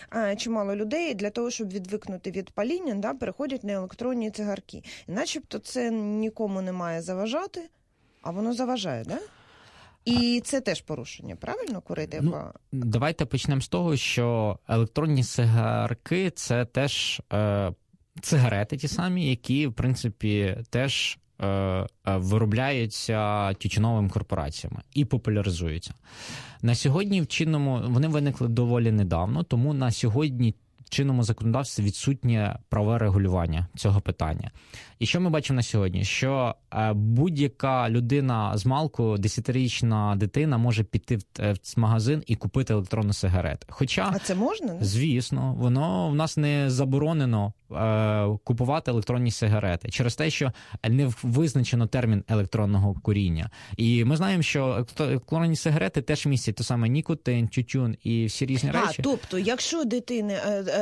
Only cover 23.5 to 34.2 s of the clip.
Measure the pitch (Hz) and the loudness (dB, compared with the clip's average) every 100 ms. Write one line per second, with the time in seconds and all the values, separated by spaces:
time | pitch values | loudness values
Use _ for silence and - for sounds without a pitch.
23.5 | 95 - - 113 113 98 - 90 95 71 | -2 -2 2 2 2 0 -2 -2 -4 -4
24.5 | - - - - 143 143 123 113 104 98 | -6 -10 -10 -6 -2 0 0 0 0 0
25.5 | 82 82 80 - - - - - - - | 0 -2 -4 -8 -16 -20 -18 -14 -14 -16
26.5 | - 117 120 139 160 202 190 143 - 160 | -2 0 2 2 2 2 0 0 0 0
27.5 | 151 139 123 123 123 160 147 143 135 120 | 2 0 0 2 2 2 2 0 0 0
28.5 | 117 120 120 113 107 92 85 90 - 170 | 2 2 4 4 4 2 2 0 -2 0
29.5 | 120 147 143 127 - 120 120 156 123 117 | 2 2 2 0 0 2 2 0 2 0
30.5 | - _ - - - 139 127 113 113 113 | 0 _ -20 -6 0 2 2 2 0 0
31.5 | 123 135 - 101 - - 135 123 113 101 | 0 0 0 0 0 -2 0 2 2 0
32.5 | - - 110 104 117 107 98 95 90 85 | -4 -2 2 2 2 4 4 4 2 2
33.5 | 80 87 - 104 98 - - | 0 -4 0 2 2 2 -2